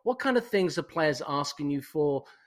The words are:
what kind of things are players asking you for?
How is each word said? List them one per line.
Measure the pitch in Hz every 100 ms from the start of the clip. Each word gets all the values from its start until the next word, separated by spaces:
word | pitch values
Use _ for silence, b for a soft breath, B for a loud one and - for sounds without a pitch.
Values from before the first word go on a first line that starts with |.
what | 226 254
kind | 269 247
of |
things | 233 202 180 175
are |
players | 156 170 156 135 -
asking | 143 143 - 143
you | 143
for? | 131 156 147 139 b b